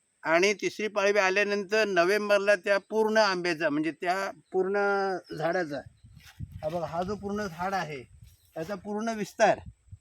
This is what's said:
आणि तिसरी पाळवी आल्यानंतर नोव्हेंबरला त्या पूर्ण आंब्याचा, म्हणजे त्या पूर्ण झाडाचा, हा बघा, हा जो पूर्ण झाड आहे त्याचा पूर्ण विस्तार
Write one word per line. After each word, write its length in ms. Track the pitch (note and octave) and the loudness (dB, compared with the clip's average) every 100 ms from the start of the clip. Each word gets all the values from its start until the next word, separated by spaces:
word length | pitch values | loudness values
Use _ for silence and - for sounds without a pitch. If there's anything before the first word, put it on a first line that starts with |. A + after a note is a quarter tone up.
| _ _ | _ _
आणि 300 | D3+ E3 G3 | 0 4 4
तिसरी 340 | G3+ F#3 - G#3 | 2 -2 -4 -4
पाळवी 320 | G3+ G3 G3+ | 0 2 4
आल्यानंतर 680 | F#3 G3 G3+ G3+ F#3 G#3+ G#3+ | 2 2 2 0 0 0 2
नोव्हेंबरला 680 | F3+ F3 G#3+ G#3 G3+ G3+ G3+ | 4 4 2 2 2 4 2
त्या 220 | G3+ G3 | 2 0
पूर्ण 400 | - G#3+ A3 A3 | 0 0 2 4
आंब्याचा, 520 | G#3 F#3 F3 D#3 E3 | 2 2 -2 0 0
म्हणजे 220 | D3 D#3 | 0 -2
त्या 400 | D3 F3+ F#3+ G3 - _ | -4 -2 -2 -2 -8 _
पूर्ण 220 | F#3 F#3 G3+ G3+ G3+ G3 F3+ - D#3+ | -2 0 0 0 0 0 -4 -8 -4
झाडाचा, 440 | D#3+ F#3 D#3 C#3 - _ - - - - | -2 0 -2 -6 -10 _ -20 -20 -20 -16
हा 280 | - - D#3 | -16 -10 -6
बघा, 160 | E3+ D3+ | -6 -6
हा 180 | E3 | -6
जो 120 | F#3 G#3 | -6 -6
पूर्ण 300 | G3 G#3 G#3 | -6 -6 -6
झाड 280 | D#3+ F#3 | -6 -4
आहे 300 | G3 D#3 C#3 A#2 - - - _ D#3+ | -4 -4 -10 -14 -20 -20 -20 _ -10
त्याचा 200 | E3 G3 | -8 -8
पूर्ण 340 | G3+ G#3 A3+ | -6 -6 -4
विस्तार 500 | A3 G3 - G#3 C#3+ - - - - | -4 -4 4 4 4 -2 -20 -20 -20